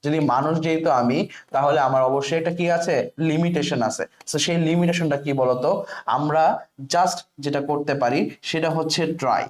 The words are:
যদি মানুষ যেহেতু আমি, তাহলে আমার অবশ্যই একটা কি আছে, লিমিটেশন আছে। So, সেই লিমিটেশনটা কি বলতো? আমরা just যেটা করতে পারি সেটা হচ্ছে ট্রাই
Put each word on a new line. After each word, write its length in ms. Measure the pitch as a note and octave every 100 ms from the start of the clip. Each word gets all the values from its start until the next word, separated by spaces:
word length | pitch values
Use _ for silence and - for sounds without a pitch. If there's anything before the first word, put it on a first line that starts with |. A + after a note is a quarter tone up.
যদি 140 | D3 D#3 D3
মানুষ 200 | A#2+ D3 E3
যেহেতু 240 | E3 D#3+ E3 C3
আমি, 160 | A#2+ C3+ G#3+ - -
তাহলে 240 | C3+ C#3+ D3+ C3+
আমার 140 | C3 C3
অবশ্যই 280 | C#3 C#3 E3
একটা 120 | E3 F3
কি 80 | E3+ E3+
আছে, 180 | E3+ D3 - - D#3+
লিমিটেশন 520 | D#3 E3+ E3+ C#3+ C3+ A2+
আছে। 160 | - F2 _ -
So, 60 | D3+
সেই 140 | C#3+ E3+ D#3+
লিমিটেশনটা 480 | E3+ F3 E3+ E3 C#3+
কি 80 | C#3+ C3+
বলতো? 260 | B2+ B2 C3+ G3 - - - B2
আমরা 280 | D3+ D3+ D#3+ A3 - - C3+
just 240 | E3+ F#3 - - -
যেটা 160 | C#3+ C#3 C#3
করতে 240 | C#3+ D3 C#3
পারি 160 | A#2+ C3+ F#3 - -
সেটা 180 | D#3+ E3 D#3
হচ্ছে 260 | D#3+ D#3+ E3 E3
ট্রাই 240 | C3+ G#2 -